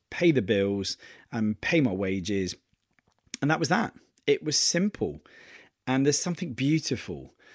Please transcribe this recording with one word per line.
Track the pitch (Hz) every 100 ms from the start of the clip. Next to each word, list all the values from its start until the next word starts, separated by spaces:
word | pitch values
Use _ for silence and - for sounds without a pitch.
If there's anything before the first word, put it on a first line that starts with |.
| -
pay | - 175
the | 135
bills | 95 101 98 101 95 - - - -
and | 120 107 104
pay | - 170
my | 127
wages. | 95 95 98 90 98 90 - _ _ _ _ _ _ _ -
And | 143
that | 160
was | 139
that. | 180 - - _ - -
It | 143
was | 151 -
simple. | - 170 202 - 87 73 - - - - - _ -
And | 131
there's | 139 143
something | 180 170 170
beautiful | 117 135 156 - 123 - 73 65 _ -